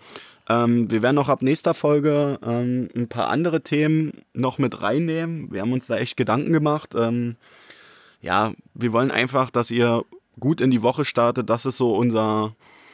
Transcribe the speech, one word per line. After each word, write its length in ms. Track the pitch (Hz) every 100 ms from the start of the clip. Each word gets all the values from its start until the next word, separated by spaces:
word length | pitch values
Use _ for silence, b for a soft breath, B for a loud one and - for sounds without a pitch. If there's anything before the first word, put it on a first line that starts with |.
| B B B B -
Ähm, 420 | 117 120 120 113
wir 120 | 110
werden 160 | 117 143
auch 100 | 135
ab 140 | 139
nächster 320 | 131 151 -
Folge, 640 | 165 151 147 147 147 143 139 -
ähm, 420 | 117 123 127 123
ein 140 | - 120
paar 200 | - -
andere 340 | 123 170 160
Themen 500 | - 147 151 156 156 - -
noch 260 | - 131 127
mit 220 | 131 -
reinnehmen. 720 | 101 131 170 160 165 165 139
Wir 80 | 98
haben 100 | 107
uns 160 | 127 -
da 80 | 113
echt 200 | 123 -
Gedanken 360 | 117 113 -
gemacht. 420 | 160 151 151 - 117
Ähm, 400 | 117 120 120 117 b b b b b b b b
ja, 300 | - 92 110 - _
wir 180 | - 120
wollen 180 | 113 131
einfach, 400 | 110 123 131 127
dass 200 | 123 117
ihr 340 | 117 120 117 - - _ -
gut 220 | 127 165
in 100 | 131
die 120 | 123
Woche 220 | 113 131
startet. 460 | 143 - 120 123 110
Das 160 | 117 135
ist 100 | -
so 160 | 123
unser, 600 | 104 120 113 110 107 110 110 b b b